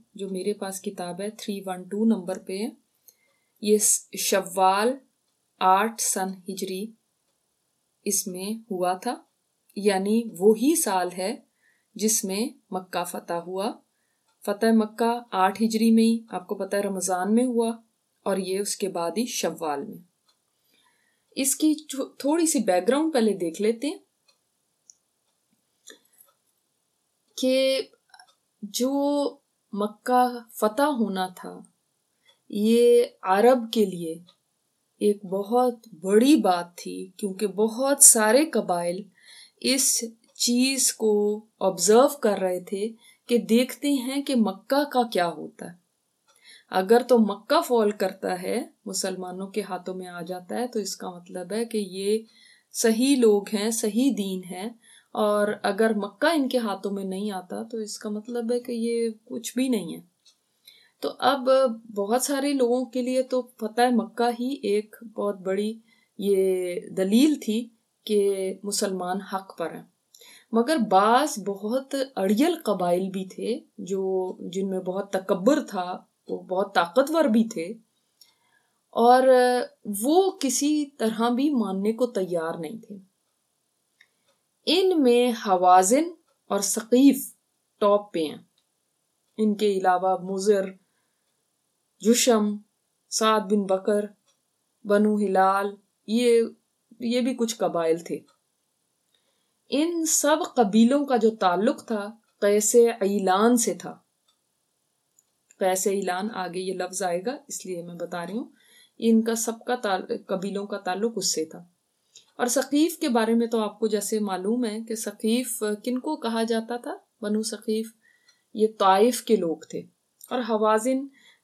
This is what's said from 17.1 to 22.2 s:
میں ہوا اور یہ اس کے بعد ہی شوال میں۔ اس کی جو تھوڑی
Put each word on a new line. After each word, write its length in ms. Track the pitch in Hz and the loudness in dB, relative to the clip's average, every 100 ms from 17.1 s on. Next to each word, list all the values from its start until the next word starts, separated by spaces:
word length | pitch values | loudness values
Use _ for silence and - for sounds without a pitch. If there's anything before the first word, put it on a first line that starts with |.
| 180 196 | -2 0
میں 100 | 226 | 2
ہوا 320 | 254 233 226 226 _ _ _ _ | 2 0 -2 -4 _ _ _ _
اور 120 | 202 190 | -4 -4
یہ 220 | 190 190 | -2 -4
اس 180 | 202 - | -4 -4
کے 120 | 190 | -4
بعد 220 | 170 170 | -4 -4
ہی 160 | 175 240 | -2 -4
شوال 580 | - 175 160 160 139 | -4 -6 -4 -6 -6
میں۔ 300 | - - - _ _ _ _ _ _ _ _ _ _ _ _ | -8 -14 -20 _ _ _ _ _ _ _ _ _ _ _ _
اس 260 | - 269 - | -6 -4 0
کی 180 | 311 | 0
جو 300 | 294 - 269 | 0 -6 -10
تھوڑی 420 | - - | -10 -4